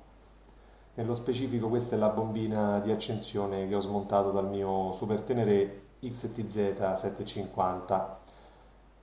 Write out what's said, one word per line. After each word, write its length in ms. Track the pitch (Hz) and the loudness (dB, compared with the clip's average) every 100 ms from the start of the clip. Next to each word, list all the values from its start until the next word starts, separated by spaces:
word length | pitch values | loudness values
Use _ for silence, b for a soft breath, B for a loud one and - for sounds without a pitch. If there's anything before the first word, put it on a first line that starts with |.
| - - - - - b b b b | -20 -20 -20 -20 -20 b b b b
Nello 200 | - 113 | -6 -4
specifico 540 | 117 - 120 131 117 110 | -2 -2 -2 0 0 2
questa 300 | 123 120 110 | 2 2 2
è 20 | |
la 80 | 107 | 2
bombina 720 | 107 113 110 110 107 104 101 | 2 0 -2 0 2 2 2
di 120 | 107 | 2
accensione 760 | 107 - 107 - 104 98 98 95 | 0 -2 -6 -4 -2 -2 -2 0
che 80 | 101 | -2
ho 60 | |
smontato 500 | 95 101 98 101 98 | 0 -2 2 4 4
dal 160 | 98 98 | 2 0
mio 460 | 98 98 95 92 | 0 0 0 -2
Super 260 | 92 107 104 | -2 -2 0
Tenere 640 | - 120 104 101 98 - - - | 0 2 4 6 4 -2 -18 -12
X 340 | 127 - 113 | -10 -8 -8
T 140 | - 101 | -6 -4
Z 460 | 107 101 95 95 | 0 0 2 0
sette 320 | - 101 - 101 | 0 -2 -4 -8
cinquanta. 920 | 104 95 - 92 90 92 95 - - B B B B B B B - | -6 -4 0 2 0 0 0 0 -8 B B B B B B B -20